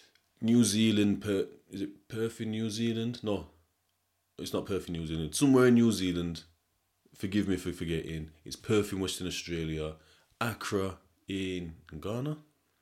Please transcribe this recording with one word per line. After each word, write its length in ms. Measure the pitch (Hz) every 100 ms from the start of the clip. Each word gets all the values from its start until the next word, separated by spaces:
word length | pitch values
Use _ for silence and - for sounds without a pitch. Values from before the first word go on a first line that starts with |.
| - _ _ _
New 240 | 113 120
Zealand, 560 | 107 107 113 104 104 95
Per-, 280 | 107 95 - - _
is 120 | 95
it 260 | 98 - _
Perth 320 | 113 113 -
in 120 | 110
New 180 | 110 113
Zealand? 520 | 107 117 113 117 120
No, 280 | 107 98 80 _ _ _ _ _ _ _ _ -
it's 160 | 92
not 100 | 98
Perth 220 | - 92 -
in 60 |
New 120 | 82 80
Zealand. 280 | 80 78
Somewhere 320 | - 143 131 127
in 80 |
New 180 | 120 117
Zealand. 520 | 95 92 87 87 82 - _ _ _ _ _ _
Forgive 320 | - 98 104 95
me 100 | 90
for 160 | 90
forgetting. 580 | 82 82 80 - 80 78 -
It's 120 | - -
Perth 360 | - 107 101
in 80 | 95
Western 260 | 92 - 90
Australia. 680 | 80 - 85 80 78 78 78 _ _ _ -
Accra 560 | 117 101 - 101 95 82 _ _ -
in 480 | 95 95 92 85 80 - 78
Ghana. 380 | 90 117 143 151 - _ _ _